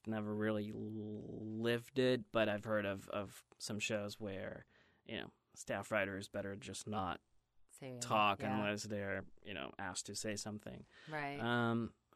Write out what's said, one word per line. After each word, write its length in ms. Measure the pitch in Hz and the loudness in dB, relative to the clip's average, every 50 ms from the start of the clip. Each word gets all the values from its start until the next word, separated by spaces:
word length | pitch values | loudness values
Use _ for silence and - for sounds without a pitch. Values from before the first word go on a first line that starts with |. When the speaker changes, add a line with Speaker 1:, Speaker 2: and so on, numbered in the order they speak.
| - | -6
Speaker 1:
never 280 | 110 110 107 104 107 107 | -4 -2 -2 0 0 0
really 360 | 104 107 110 107 107 104 104 110 | 2 2 2 2 2 0 -2 -4
l-, 880 | 110 110 107 107 110 104 107 107 107 - - 117 113 110 110 110 110 113 | -6 -6 -6 -6 -6 -6 -6 -6 -6 -8 -8 -8 -6 -6 -4 -2 0 2
lived 360 | 117 120 120 117 - - - | 4 2 2 0 0 2 4
it, 240 | 127 127 127 123 107 - - | 6 6 6 4 2 2 2
but 160 | 117 110 107 | 4 4 4
I've 160 | 104 104 98 | 4 2 0
heard 200 | 113 110 107 104 | 2 2 2 2
of, 240 | 101 98 98 - - | 2 0 -2 -4 -4
of 340 | - 104 101 92 - - - _ - - | -4 -2 -2 -4 -8 -14 -20 _ -14 -10
some 200 | - - 110 101 | -6 -4 -2 -2
shows 400 | - - 113 104 104 104 101 - | 0 0 0 0 0 -4 -6 -6
where, 480 | 110 101 95 95 101 - - - - - _ - - _ _ _ _ | -6 -6 -4 -4 -6 -6 -8 -10 -12 -16 _ -20 -20 _ _ _ _
you 120 | - 113 92 | -6 -6 -6
know, 120 | 55 - - _ _ _ - | -6 -8 -12 _ _ _ -18
staff 360 | - - - 123 98 101 - 113 | -12 -6 -4 -2 -2 -2 2 2
writers 360 | 107 98 95 98 95 98 - | 2 2 2 0 -4 -6 -6
better 280 | - 104 98 98 98 | -6 -4 -4 -4 -6
just 300 | 107 127 101 95 - - | -8 -8 -8 -10 -8 -6
not 340 | - 107 104 95 90 82 - - _ _ _ _ _ _ - - - - - | -4 -2 -2 -2 -2 -2 -4 -8 _ _ _ _ _ _ -20 -20 -20 -20 -14
Speaker 2:
Say, 160 | 143 131 127 120 | -12 -12 -8 -8
Speaker 1:
talk 400 | 120 120 123 110 104 104 101 95 110 | 0 4 6 8 8 8 6 4 2
Speaker 2:
yeah. 160 | 107 107 107 | 2 2 2
Speaker 1:
unless 240 | 104 104 107 104 - | 4 2 2 0 -2
they're, 420 | 104 107 101 101 98 98 95 92 - - - - | -2 -2 -2 0 0 -2 -2 -4 -6 -12 -16 -12
you 100 | - 101 | -8 -6
know, 160 | 85 69 - - - | -6 -6 -6 -6 -6
asked 280 | 98 92 90 - - | -6 -4 -4 -4 -6
to 80 | - 101 | -6 -6
say 220 | - - 110 104 | -4 -2 -2 -2
something. 480 | 101 - 107 104 107 - - 123 - - - - - - - | -2 -4 -4 -6 -6 -8 -10 -12 -12 -14 -16 -20 -18 -10 -6
Speaker 2:
Right. 280 | 151 151 147 143 143 143 | -4 -4 -4 -4 -4 -2
Speaker 1:
Um, 540 | 117 117 120 120 117 117 117 117 117 110 - _ _ _ - | 2 2 4 4 4 4 4 2 0 -2 -6 _ _ _ -20